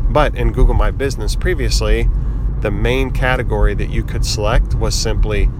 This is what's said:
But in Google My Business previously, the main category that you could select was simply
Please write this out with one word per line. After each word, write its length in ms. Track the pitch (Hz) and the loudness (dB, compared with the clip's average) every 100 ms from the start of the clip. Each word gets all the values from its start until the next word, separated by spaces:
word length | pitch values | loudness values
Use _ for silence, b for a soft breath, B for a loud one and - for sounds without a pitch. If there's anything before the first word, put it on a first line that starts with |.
| - | 2
But 260 | 143 139 - | 2 0 0
in 160 | 117 | 0
Google 220 | 123 127 | 2 4
My 160 | 180 208 | 4 2
Business 440 | - 135 127 104 | 0 -2 -2 -2
previously, 760 | - 180 180 113 - 110 110 113 - B B B - | -2 -2 0 0 0 2 2 2 0 B B B -2
the 100 | 107 | -2
main 400 | 101 117 127 135 | -2 0 0 -2
category 640 | 123 131 127 110 107 107 | 0 0 0 0 2 2
that 140 | 104 104 | 0 -4
you 140 | 110 | -4
could 220 | - - | -4 -2
select 500 | - - 104 127 - | -2 -2 0 2 2
was 200 | 117 110 | 0 -2
simply 540 | - 113 104 107 104 95 | -2 -2 0 0 2 0